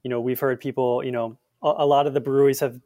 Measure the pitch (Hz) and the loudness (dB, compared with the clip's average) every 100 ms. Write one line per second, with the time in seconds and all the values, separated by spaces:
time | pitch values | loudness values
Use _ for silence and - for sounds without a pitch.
0 | 127 120 123 123 135 123 135 123 127 123 | -6 -4 -4 -2 -2 -2 -4 -2 -2 -2
1 | 135 120 113 120 _ _ 151 151 143 143 | -4 -6 -6 -10 _ _ -2 2 4 4
2 | 143 135 127 139 139 135 139 127 | 2 -2 0 4 4 2 -2 -6